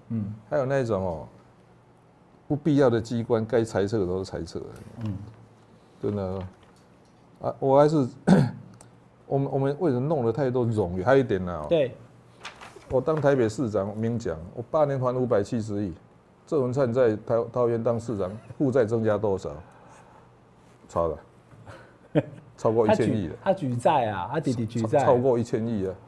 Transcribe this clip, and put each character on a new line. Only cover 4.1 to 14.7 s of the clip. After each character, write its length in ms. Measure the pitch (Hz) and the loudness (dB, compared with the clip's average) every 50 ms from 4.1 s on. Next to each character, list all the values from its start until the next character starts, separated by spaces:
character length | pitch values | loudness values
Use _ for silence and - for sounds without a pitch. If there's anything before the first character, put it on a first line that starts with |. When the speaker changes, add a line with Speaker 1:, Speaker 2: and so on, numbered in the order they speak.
| 90 95 95 | -2 -4 -4
Speaker 2:
裁 180 | - - - 82 | -6 -8 -8 -10
撤 180 | 82 - - | -10 -10 -12
了。 60 | - - - - - - - - 113 | -12 -12 -14 -18 -18 -18 -14 -10 -8
Speaker 1:
嗯。 120 | 107 95 92 - - - - - - - _ _ _ - - - _ _ - | -8 -8 -8 -12 -16 -18 -20 -20 -20 -20 _ _ _ -20 -20 -20 _ _ -8
Speaker 2:
真 160 | - 110 104 | -6 -4 -2
的。 220 | 104 98 92 92 95 90 92 - - - - - _ _ _ - _ _ _ _ _ - - - _ - | -2 -4 -4 -6 -6 -8 -10 -14 -18 -20 -20 -20 _ _ _ -20 _ _ _ _ _ -20 -20 -18 _ -8
啊， 120 | - - - | -8 -6 -2
我 200 | - 135 135 139 | 0 4 6 6
还 100 | 147 151 | 6 6
是， 180 | 160 156 135 123 - - - - 180 180 139 120 - - - | 4 2 2 0 -2 -4 2 4 4 4 4 2 -2 -6 -14
<clears throat> 600 | - - - - - - - _ _ _ _ _ | -20 -20 -20 -20 -20 -20 -20 _ _ _ _ _
我 100 | - - | -4 -2
们， 120 | 139 139 135 139 | -2 -2 0 0
我 60 | 139 | 0
们 180 | 135 139 143 143 | 0 0 -2 0
为 100 | 185 165 | -2 0
什 100 | 127 123 | 0 0
么 60 | 127 | 0
弄 180 | 147 170 147 117 | -2 -2 0 0
了 80 | 117 117 | 0 0
太 180 | 151 143 131 | 0 -2 0
多 140 | 123 127 120 | 0 0 0
冗 320 | 117 117 107 101 85 90 | 0 0 0 0 0 -2
余？ 60 | 92 90 | -2 2
还 120 | 117 135 | 4 4
有 40 | 139 | 4
一 40 | 131 | 4
点 220 | 113 107 92 92 | 4 0 -2 -2
呢， 220 | 90 87 80 76 76 | -4 -6 -8 -4 -2
Speaker 1:
对。 240 | 170 160 139 - - - - - - - - - - - - - - - - - - - - - | 0 0 0 -2 -4 -10 -18 -20 -20 -20 -20 -20 -20 -20 -18 -18 -18 -18 -20 -20 -20 -20 -10 -2
Speaker 2:
我 120 | - 131 | -2 0
当 200 | 131 156 160 156 | 0 0 0 2
台 140 | 139 143 143 | 4 4 4
北 140 | 131 120 107 | 4 4 2
市 200 | 107 - 143 113 | 2 -2 -2 -2
长， 220 | 101 101 95 104 | 0 -2 -2 -2
我 40 | 101 | -4
明 220 | - 110 113 120 | -4 -4 -2 -2
讲， 200 | 117 113 92 80 78 82 90 - | -2 -4 -4 -6 -6 -8 -12 -12
我 80 | 123 117 - | -12 -8 -4